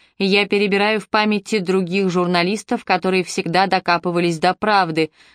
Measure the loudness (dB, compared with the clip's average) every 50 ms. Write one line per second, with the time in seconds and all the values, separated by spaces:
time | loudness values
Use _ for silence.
0 | _ _ _ -2 0 2 2 2 2 0 0 0 0 2 2 2 2 0 0 -2
1 | -2 -2 0 0 2 2 0 -2 -2 -2 -4 -2 0 0 0 0 0 -2 -2 0
2 | 0 0 0 0 0 2 2 2 0 0 -2 -4 -4 -6 -6 -4 -2 -2 -2 -2
3 | 0 0 0 -2 -2 -4 -4 -6 -4 0 0 0 2 2 0 -2 0 0 -2 0
4 | -2 -2 -2 0 0 0 0 0 0 -2 -2 0 0 0 2 2 0 0 0 -2
5 | -2 -2 _ _ _ _